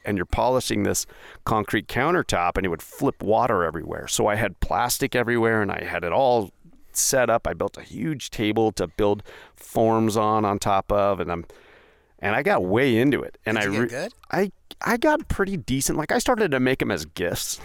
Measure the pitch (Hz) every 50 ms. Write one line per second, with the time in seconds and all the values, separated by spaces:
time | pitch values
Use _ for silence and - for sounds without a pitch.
0 | - - 104 95 90 - - - 110 120 127 127 - - 117 107 101 98 95 -
1 | - - - - - - - - - - 113 110 104 - - 113 - - - 117
2 | 131 156 180 175 123 - - 92 87 87 - - 95 92 82 78 - - - -
3 | 135 139 - - - 95 107 110 117 127 117 92 87 80 76 82 76 78 80 78
4 | - - - - 113 107 104 104 110 101 90 - - - - 95 117 123 - -
5 | 143 131 - 127 117 110 120 117 113 113 113 110 104 98 87 80 80 90 87 87
6 | 85 85 85 107 135 131 123 117 101 - - _ - - - - - - - -
7 | - - - 131 123 117 113 113 - 80 85 82 95 101 - - - - - 110
8 | 110 160 156 131 - - - - 113 107 107 113 113 110 98 - 95 82 - -
9 | 107 104 104 104 - - - - - - _ - - - - 123 113 113 113 113
10 | 113 110 101 113 107 107 107 110 107 101 101 98 - 107 101 98 95 - 104 104
11 | 98 101 98 90 87 82 85 85 85 - - - - - - - - - _ _
12 | _ _ _ _ - 101 104 123 147 185 202 143 95 90 98 117 139 139 117 110
13 | 123 147 127 85 64 - - - _ 110 110 110 104 101 98 101 123 - - 131
14 | 165 226 - - - - - 165 196 196 - _ _ - - - - - 220 240
15 | - 311 302 302 208 - - - 196 190 196 175 - - 127 135 135 - 170 -
16 | 151 - - 247 - - 254 214 214 180 139 131 127 127 131 - - 117 104 80
17 | 78 76 - - 90 85 92 - - - - -